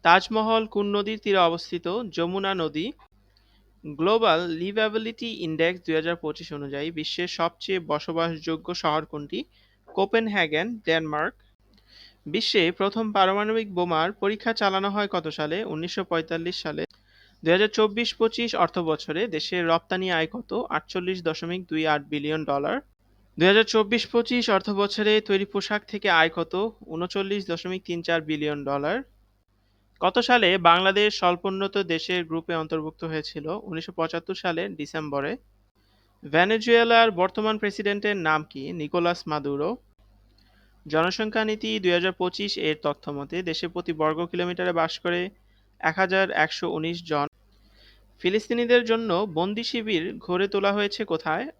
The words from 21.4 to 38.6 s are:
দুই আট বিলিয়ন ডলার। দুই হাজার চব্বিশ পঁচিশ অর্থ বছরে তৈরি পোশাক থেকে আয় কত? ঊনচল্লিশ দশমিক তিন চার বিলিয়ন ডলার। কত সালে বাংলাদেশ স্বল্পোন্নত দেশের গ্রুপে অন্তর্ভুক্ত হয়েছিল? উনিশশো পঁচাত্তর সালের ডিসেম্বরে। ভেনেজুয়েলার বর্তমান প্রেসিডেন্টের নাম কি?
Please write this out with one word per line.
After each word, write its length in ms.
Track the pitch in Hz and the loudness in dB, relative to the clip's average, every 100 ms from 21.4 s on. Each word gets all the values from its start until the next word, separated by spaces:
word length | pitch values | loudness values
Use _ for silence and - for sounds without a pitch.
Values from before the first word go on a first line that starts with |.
| 165 180 175 | -6 -8 -4
দুই 220 | 156 156 | -2 0
আট 140 | 147 | 0
বিলিয়ন 400 | 143 147 147 156 147 | 0 -6 -2 -4 -2
ডলার। 300 | 139 143 269 - _ _ _ _ - | -2 -2 -4 -8 _ _ _ _ 2
দুই 80 | 180 | 6
হাজার 160 | 208 | 6
চব্বিশ 440 | 220 226 202 226 - | 4 2 2 0 0
পঁচিশ 420 | 233 233 247 233 | -2 0 0 2
অর্থ 200 | 196 202 | 2 2
বছরে 520 | 196 202 202 214 214 | 0 0 2 2 2
তৈরি 240 | 214 196 202 | 2 0 0
পোশাক 360 | 202 - 208 - | -4 -2 -4 -4
থেকে 220 | 208 196 | -4 2
আয় 200 | 165 160 | 4 4
কত? 240 | 165 165 185 220 - - | 2 -4 -2 -4 -6 -12
ঊনচল্লিশ 540 | 160 180 196 196 202 185 | -6 -4 -4 -2 -4 -4
দশমিক 340 | 170 180 185 | -6 -6 -8
তিন 180 | - 170 | -6 -6
চার 200 | 165 165 | -2 -2
বিলিয়ন 420 | 151 156 151 147 | 0 -2 -2 -4
ডলার। 340 | 139 143 147 220 277 _ _ _ _ _ _ _ _ _ | -4 -2 0 -2 -6 _ _ _ _ _ _ _ _ _
কত 180 | 180 240 | 0 2
সালে 300 | 240 247 190 190 | 4 4 6 6
বাংলাদেশ 520 | 170 175 190 196 208 - | 6 6 6 4 2 4
স্বল্পোন্নত 600 | 180 175 196 190 196 202 | 2 2 -2 -2 -2 -2
দেশের 440 | 180 160 160 180 165 | 0 -2 0 -2 -2
গ্রুপে 280 | 165 160 165 | -6 -4 -4
অন্তর্ভুক্ত 480 | 156 160 156 - | -2 -4 -4 -8
হয়েছিল? 420 | 165 156 151 156 151 196 | -6 -6 -6 -8 -6 -8
উনিশশো 280 | 196 160 160 | -6 -10 -8
পঁচাত্তর 440 | 175 160 170 165 190 | -4 -2 -2 -6 -4
সালের 400 | 180 165 196 156 | -4 -2 -6 -8
ডিসেম্বরে। 560 | 147 160 151 139 139 262 _ _ _ _ _ _ _ _ 147 | -8 -6 -4 -4 -4 -6 _ _ _ _ _ _ _ _ -2
ভেনেজুয়েলার 840 | 156 190 220 226 233 233 226 226 | 2 4 2 6 6 8 8 6
বর্তমান 440 | 175 185 220 214 214 | 4 0 2 -2 0
প্রেসিডেন্টের 600 | 208 202 202 202 208 202 | -2 -2 -2 0 -2 0
নাম 260 | 160 156 | 2 0
কি? 300 | 156 139 | 0 -12